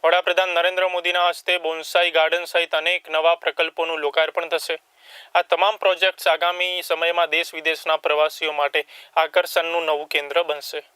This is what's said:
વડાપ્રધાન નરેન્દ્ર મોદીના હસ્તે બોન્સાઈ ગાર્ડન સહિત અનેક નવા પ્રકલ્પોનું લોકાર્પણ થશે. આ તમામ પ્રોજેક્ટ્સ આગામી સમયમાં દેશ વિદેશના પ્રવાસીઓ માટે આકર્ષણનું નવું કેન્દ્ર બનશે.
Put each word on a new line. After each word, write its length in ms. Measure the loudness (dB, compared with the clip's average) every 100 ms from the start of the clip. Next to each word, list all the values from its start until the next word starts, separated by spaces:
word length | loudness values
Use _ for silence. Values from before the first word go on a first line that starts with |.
વડાપ્રધાન 460 | 4 4 2 0 2
નરેન્દ્ર 380 | 2 0 0 -2
મોદીના 420 | 0 -2 2 2
હસ્તે 280 | 0 -2 -2
બોન્સાઈ 540 | -2 -6 0 2 2
ગાર્ડન 320 | 4 2 0
સહિત 320 | -2 -2 0 -2
અનેક 340 | 0 -2 -2
નવા 260 | 0 2 2
પ્રકલ્પોનું 640 | -2 -2 -4 -2 -4 -2
લોકાર્પણ 480 | -2 0 0 -2 -4
થશે. 320 | -4 -4 -8 _ _ -20 -20 -2 -2
આ 60 |
તમામ 360 | 0 2 2 2
પ્રોજેક્ટ્સ 500 | 0 2 0 0 0
આગામી 540 | 2 0 0 -4 -4
સમયમાં 460 | -4 -2 0 2 0
દેશ 240 | 0 -2
વિદેશના 440 | -4 -2 -2 0 0
પ્રવાસીઓ 540 | 2 2 2 0 -6
માટે 340 | -2 0 0 -4 -12 -4 0
આકર્ષણનું 680 | 2 2 0 0 0 -2
નવું 240 | 0 -2 -2
કેન્દ્ર 360 | -4 0 -2
બનશે. 400 | 0 -4 -6 -12 -14